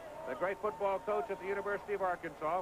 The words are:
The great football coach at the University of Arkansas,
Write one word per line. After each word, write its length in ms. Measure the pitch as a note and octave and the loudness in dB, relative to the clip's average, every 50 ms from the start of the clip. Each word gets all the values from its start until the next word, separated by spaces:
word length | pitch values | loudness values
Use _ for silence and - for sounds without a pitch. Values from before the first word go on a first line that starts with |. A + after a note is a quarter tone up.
| - - - - - A#2 | -10 -10 -10 -6 -4 -4
The 60 | - | -2
great 260 | D#3+ F3 F#3+ G3 F#3+ | 0 2 0 2 2
football 380 | G#3 G#3 G#3 - G3+ G3 G3 F#3+ | 0 -2 0 2 2 2 2 2
coach 260 | - G#3+ G#3 G#3 G3+ - | 2 0 0 2 0 0
at 100 | G3 - | -2 -4
the 60 | F3+ | -2
University 480 | F#3+ G3+ G3+ - G3+ G3+ F#3+ - - G3+ | -2 -2 0 0 0 -2 -2 -2 -2 0
of 80 | F#3+ F#3+ | 2 2
Arkansas, 580 | F3+ F3 E3+ E3 E3 D3 - D#3 D#3 E3+ F#3 | 2 2 0 -2 -6 -4 -2 0 2 2 2